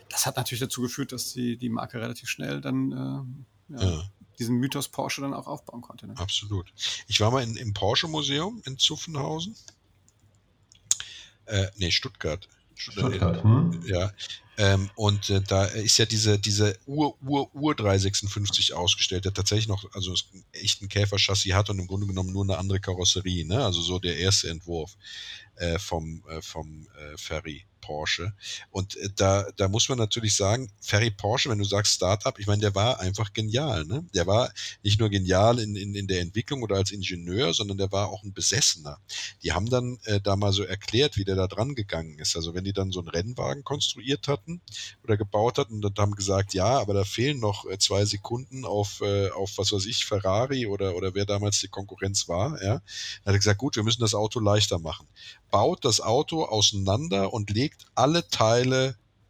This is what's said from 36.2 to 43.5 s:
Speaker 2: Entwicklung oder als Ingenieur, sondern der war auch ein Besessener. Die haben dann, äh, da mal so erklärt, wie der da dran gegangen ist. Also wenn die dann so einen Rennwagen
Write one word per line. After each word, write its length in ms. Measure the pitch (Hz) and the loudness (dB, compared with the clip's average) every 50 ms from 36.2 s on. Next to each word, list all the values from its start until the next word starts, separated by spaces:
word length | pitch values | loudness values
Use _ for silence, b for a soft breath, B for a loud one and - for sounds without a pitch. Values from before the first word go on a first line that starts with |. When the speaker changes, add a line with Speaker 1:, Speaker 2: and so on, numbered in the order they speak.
Speaker 2:
Entwicklung 400 | 87 85 95 113 120 - 147 135 | -2 -2 -2 -4 -4 -4 -4 -4
oder 140 | 117 101 98 | -2 0 0
als 160 | 95 92 98 | 2 0 0
Ingenieur, 640 | 101 104 92 90 92 87 85 87 90 107 143 170 165 | -2 -6 -6 -6 -8 -8 -6 -4 -2 0 0 0 0
sondern 240 | - 110 98 98 98 | 0 -2 -4 -4 -2
der 120 | 98 95 | -2 -2
war 180 | 98 98 104 104 | 0 0 -2 -2
auch 140 | 101 95 - | -4 -8 -12
ein 100 | 101 92 | -12 -8
Besessener. 680 | - 82 - - - - - - 87 76 73 71 - _ B B B B B B B | -4 -2 0 2 2 2 2 0 0 -6 -14 -14 -14 _ B B B B B B B
Die 120 | - 85 80 | -4 -2 0
haben 140 | 80 104 120 | 0 0 2
dann, 280 | 127 123 123 123 123 120 - | 0 0 0 -2 -6 -6 -4
äh, 180 | 110 104 98 | 0 0 0
da 140 | 101 101 98 | 2 2 2
mal 180 | 98 104 101 95 | 2 2 2 2
so 100 | 104 98 | 2 0
erklärt, 540 | 80 95 101 - - - 117 143 147 - | -2 -6 -8 -6 -2 2 2 2 2 0
wie 80 | 104 98 | -2 -2
der 100 | 98 95 | 0 0
da 120 | 95 95 | 0 0
dran 260 | 90 - 95 113 139 143 | 0 0 -2 -2 -2 -2
gegangen 460 | 123 101 - 82 82 82 80 76 76 | -6 -6 -4 -4 -6 -6 -8 -8 -6
ist. 160 | 76 - - | -4 -4 -2
Also 180 | 85 82 85 85 | -2 -4 -4 -4
wenn 120 | 90 92 | -4 -4
die 80 | 98 98 | -2 -2
dann 180 | 98 95 95 | -2 -2 -2
so 80 | 92 90 | -2 -6
einen 100 | 85 82 | -6 -4
Rennwagen 540 | - 85 95 117 123 120 127 131 | -2 -2 -2 -2 -4 -4 -4 -4